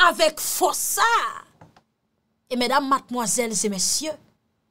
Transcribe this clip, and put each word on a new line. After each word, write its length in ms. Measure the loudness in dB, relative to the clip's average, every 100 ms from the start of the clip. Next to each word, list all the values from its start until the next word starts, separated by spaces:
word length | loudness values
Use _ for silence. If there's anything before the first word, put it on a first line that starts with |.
| 4
avèk 340 | 4 0 0
fòs 400 | -6 -2 -2 -2 -4
sa? 160 | 0 2 2 -2 -10 -18 _ -20 _ _ _ _ _ _ _ _
E 80 | -4
medam, 280 | 0 0 2
madmwazèl 680 | 0 0 -4 -2 -2 -2
e 160 | -2 -2
mesye, 400 | -2 -2 -2 -4 -10 _ _ _ _ _